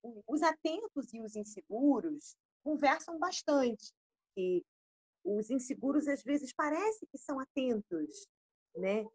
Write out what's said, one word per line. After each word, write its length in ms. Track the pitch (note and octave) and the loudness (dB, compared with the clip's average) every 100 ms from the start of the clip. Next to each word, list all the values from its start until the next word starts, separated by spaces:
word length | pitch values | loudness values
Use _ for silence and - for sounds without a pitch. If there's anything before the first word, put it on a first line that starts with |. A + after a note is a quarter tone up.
o, 200 | A#3 A3 G#3 | -14 -16 -4
os 140 | D4 | 2
atentos 720 | E4 D#4 D#4+ E4 A4+ - A3 | 2 2 -2 -4 -6 -8 -8
e 60 | A3+ | -10
os 160 | A3 G#3+ | -8 -8
inseguros 1000 | G#3 - - G#3+ C#4+ B3 E4 D4 - - _ _ | -10 -12 -8 2 4 4 2 -6 -10 -20 _ _
conversam 560 | C4+ D4+ C#4+ D#4 - E4 | -4 2 4 4 0 -2
bastante, 760 | F4 F#4 - C#4+ B3 G#3+ - _ _ _ _ - | -2 -2 2 4 4 0 -10 _ _ _ _ -4
e 260 | F#3 F3+ - _ _ _ _ _ | 0 0 -2 _ _ _ _ _
os 240 | B3+ G#3 G#3+ | -2 -2 0
inseguros, 580 | C4 B3 C#4 C4+ D4 C#4 | -2 -2 -2 2 2 2
às 140 | C#4+ | -2
vezes, 300 | - C#4+ C4+ | 0 0 -2
parece 540 | - D4+ D#4 G#4 A4 - | -2 0 2 0 -2 -8
que 100 | - | -14
são 220 | - C4+ | -6 -6
atentos, 840 | C4+ - C4 A3 - F3 - - - _ _ _ _ E3+ | -4 -2 0 0 -2 -4 -4 -8 -20 _ _ _ _ -4
né? 280 | F#3+ G#3 G#3+ | 0 0 -2